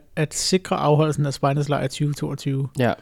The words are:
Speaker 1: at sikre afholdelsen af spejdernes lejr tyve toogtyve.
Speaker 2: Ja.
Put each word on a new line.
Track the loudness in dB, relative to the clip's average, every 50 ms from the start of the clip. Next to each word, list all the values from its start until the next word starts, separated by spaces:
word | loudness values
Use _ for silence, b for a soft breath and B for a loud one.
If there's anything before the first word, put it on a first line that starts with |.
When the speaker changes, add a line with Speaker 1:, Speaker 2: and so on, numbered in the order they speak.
| -6 _ -4
Speaker 1:
at | -4 -4 -2 -2
sikre | -4 -2 0 0 0 0 -2 -2
afholdelsen | 0 4 4 4 4 4 2 2 0 -2
af | -2 -2
spejdernes | 0 0 0 2 0 0 0
lejr | 0 0 -2 -2
tyve | -2 -2 -2 -2 -2
toogtyve. | -4 -4 -6 -6 -6 -4 -4 -2 -2 -4 -4 -2 0
Speaker 2:
Ja. | 2 2 2 0